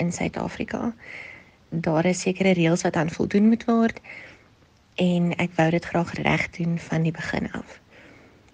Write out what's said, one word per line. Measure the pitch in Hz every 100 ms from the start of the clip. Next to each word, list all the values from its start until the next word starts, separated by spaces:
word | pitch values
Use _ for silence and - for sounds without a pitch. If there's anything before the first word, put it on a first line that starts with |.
in | 175
Suid-Afrika. | - 175 - - - 220 - 233 226 - - - - - _ -
Daar | 165 165 160 180
is | 180
sekere | 185 185 190 180
reëls | 165 180 180
wat | 170
aan | 160
voldoen | - - 202 214
moet | 226 -
word | 226 226 - - - - - _ _ _ _ _
en | - 180 175 175 -
ek | 175 -
wou | 160
dit | 170 -
graag | 170 175 -
reg | 147 165 - -
doen | 170 170
van | - 160
die | 160
begin | 160 - - -
af. | - - - _ - - - - - _